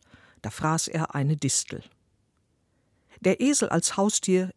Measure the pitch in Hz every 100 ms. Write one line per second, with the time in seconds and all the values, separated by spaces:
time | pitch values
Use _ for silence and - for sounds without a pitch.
0 | _ - - _ 110 - 156 160 - 160
1 | 156 143 139 156 135 - - - - _
2 | _ _ _ _ _ _ _ _ _ _
3 | _ - 185 - 262 285 - 170 - -
4 | 202 - - 185 185